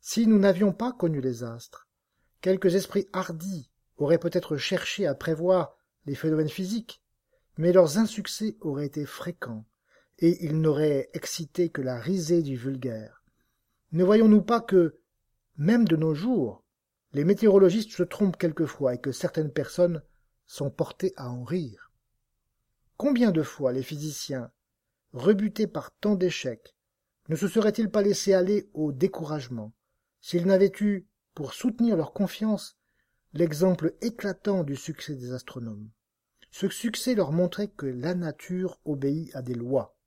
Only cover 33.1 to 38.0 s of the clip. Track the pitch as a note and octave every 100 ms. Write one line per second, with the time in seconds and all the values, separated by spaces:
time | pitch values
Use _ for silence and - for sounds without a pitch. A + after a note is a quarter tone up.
33.1 | _ _ D3+ E3+ D3+ F#3+ F3 D#3+ - A3+
34.1 | A#3 G3+ F#3 - F#3+ D3 C3+ - D3+ -
35.1 | C#3 B2 B2+ - C3 A2+ G#2 G#2+ _ _
36.1 | _ _ _ _ - F#3+ - A#3 G#3+ -
37.1 | A3+ D3 E3 F3+ - G#3 - C#3 B2